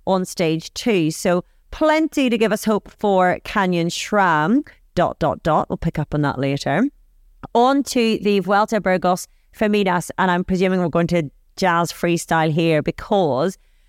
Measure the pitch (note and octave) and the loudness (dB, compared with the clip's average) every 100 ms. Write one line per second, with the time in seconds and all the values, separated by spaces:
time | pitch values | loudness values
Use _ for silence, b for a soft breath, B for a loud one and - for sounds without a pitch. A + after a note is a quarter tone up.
0 | - F#3+ F#3 - E3 D#3+ - - B3 G3 | -2 -2 -2 -2 -2 -2 -6 -6 -2 0
1 | D#3 D#3 F#3+ F3+ - _ _ - D#4 D#4 | 0 -2 0 0 -2 _ _ -2 2 2
2 | D#4 - B3+ A3 A3+ G#3+ - G#3 - - | 0 0 0 2 0 0 0 -2 -4 -4
3 | G#3 F#3+ F3+ - - G#3+ F#3 F3 E3+ - | 0 4 4 0 -4 -2 0 0 -2 -4
4 | - G#3 F#3 D#3 D#3 C4 B B _ - | -2 0 2 2 2 0 B B _ -2
5 | E3 - E3 - E3+ D#3+ - F#3 E3 - | -2 0 -2 -2 0 0 0 -4 -4 -4
6 | D3 D3 C#3+ - C#3 C#3 C#3+ D3 C#4 - | -4 -2 -2 -2 -4 -4 -2 0 -2 -4
7 | _ _ _ _ - A#3 B3 C#4 - B3+ | _ _ _ _ -4 2 2 2 0 0
8 | A3+ A3 G#3 G3+ F3+ G3+ G#3+ G#3+ F#3 F#3 | 0 0 0 0 2 0 0 0 0 0
9 | F3+ F3+ - _ _ - G#3+ G#3 F#3 F3 | 0 -2 -4 _ _ -4 0 2 2 0
10 | - - F#3+ F3 F#3 F#3 F#3 F#3 E3+ E3+ | -2 -2 0 0 0 0 2 0 0 0
11 | E3+ F3 C#3+ - _ - F#3 E3+ E3+ - | 0 0 -2 -10 _ -2 0 2 0 -2
12 | E3+ E3+ - E3 D#3+ D#3 E3 D3+ D#3 - | -2 -2 0 0 2 2 2 0 -2 -6
13 | - G#3 E3 B2 F3 - _ _ | -2 0 2 0 -2 -4 _ _